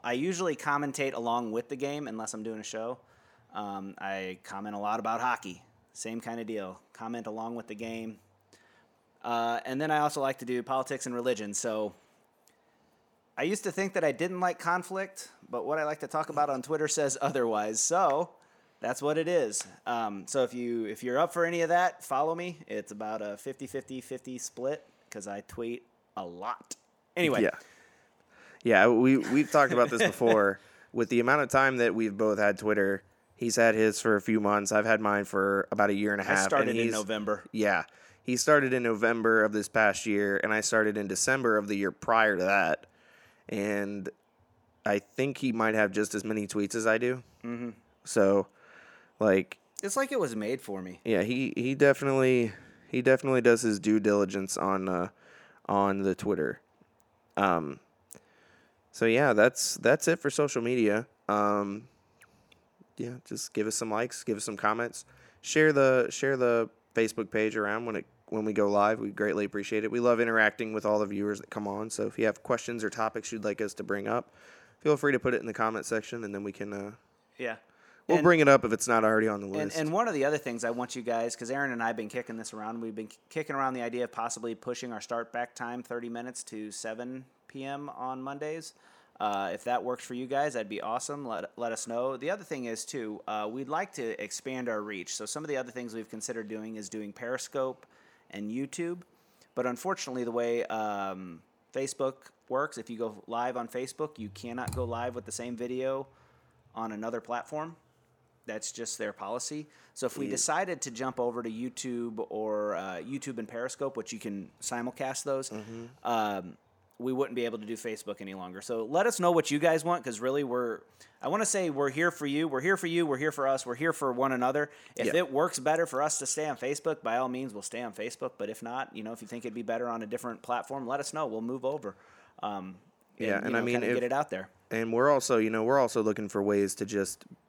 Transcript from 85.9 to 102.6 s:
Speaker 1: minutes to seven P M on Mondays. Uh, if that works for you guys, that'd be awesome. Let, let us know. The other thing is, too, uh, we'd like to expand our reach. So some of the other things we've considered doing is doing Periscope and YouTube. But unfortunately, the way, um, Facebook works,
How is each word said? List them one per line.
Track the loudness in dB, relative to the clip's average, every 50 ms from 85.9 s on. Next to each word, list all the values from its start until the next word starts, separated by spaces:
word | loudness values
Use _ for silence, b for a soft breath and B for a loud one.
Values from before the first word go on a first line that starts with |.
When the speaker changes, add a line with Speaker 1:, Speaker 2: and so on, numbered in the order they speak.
| -8 -8 -8 -8
Speaker 1:
minutes | -8 -8 -10 -10 -12 -12 -14
to | -12 -12 -10 -10 -10
seven | -10 -10 -10 -8 -8 -8 -10 -10 -12 -12 -14 -18 _ _ _ -18
P | -14 -12 -10
M | -8 -8 -10 -10 -12
on | -10 -8 -8 -8 -8 -8
Mondays. | -8 -10 -8 -8 -8 -8 -8 -8 -12 -14 -18 b b b b b b b b -4
Uh, | -2 -2 0 0 -2 -2
if | -4 -4 -2
that | 0 0 0 0
works | -2 -6 -6 -8
for | -10 -8
you | -8 -6
guys, | -2 -2 0 0 0 -2
that'd | -4 -6 -6
be | -6 -6
awesome. | -4 -4 -4 -4 -4 -6 -8 -8 -8 -6
Let, | -6 -6 -8 -8 -8
let | -6 -4 -4
us | -4 -6 -6
know. | -4 -2 -2 -2 -2 -4
The | -4 -4 -4
other | -6 -6
thing | -6 -8 -8 -6 -6
is, | -6 -6 -6 -8
too, | -8 -8 -6 -6 -6 -8 -8 -8 -6
uh, | -4 -4 -4 -4
we'd | -6 -6 -6 -4
like | -4 -4 -4 -6 -8
to | -6 -6 -6 -4 -6
expand | -8 -8 -10 -10 -8 -8 -6 -4 -4 -4
our | -4 -4
reach. | -4 -6 -8 -8 -8 -8 -8
So | -8 -8
some | -8 -8 -8 -6
of | -4
the | -4 -4
other | -4 -6
things | -8 -10 -10 -8 -8
we've | -10 -10 -10
considered | -10 -10 -8 -8 -8 -8 -8 -8
doing | -10 -10 -10 -10 -10
is | -10 -10 -10
doing | -8 -8 -10 -10
Periscope | -10 -10 -8 -6 -6 -6 -8 -6 -4 -4 -2 -4 -4 -8 -14 b b b b b b b b -14
and | -10 -8 -8 -6
YouTube. | -4 -4 -6 -6 -6 -6 -6 -6 -6 -8 -12 _ b b b b b b b b _
But | -2 -2
unfortunately, | -2 -2 -2 -2 -4 -4 -4 -4 -6 -4 -4 -4
the | -2
way, | 0 0 0 2 0 0 0
um, | -2 -2 -4 -2 -2 -2 -4 -4 -4 -6 -8 -10 -12 -14 -16 -20 _ _ _ _ _
Facebook | -6 -6 -4 -4 -2 -2 -2 -2 -2 -6 -14 -20 -20 _ _ -4
works, | -2 -2